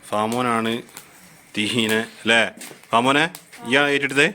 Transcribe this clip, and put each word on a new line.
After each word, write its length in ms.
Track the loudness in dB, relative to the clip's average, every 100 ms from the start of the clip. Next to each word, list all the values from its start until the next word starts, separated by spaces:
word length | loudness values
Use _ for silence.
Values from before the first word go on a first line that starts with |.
| -4
ഫാമോനാണ് 600 | -4 -2 -2 0 0 -2 -6 -10 -20 -20 -20 -20 -20 -12 -6
തീനെ 420 | -2 -2 0 -2 -4 -6
അല്ലേ? 200 | 2 2 2 -4 -18 -20 -2
ഫാമോനെ, 340 | 0 2 2 0 -4 -20 -18 0
ഇയാ 140 | 2 2
ഏറ്റെടുത്തേ? 340 | 0 0 0 0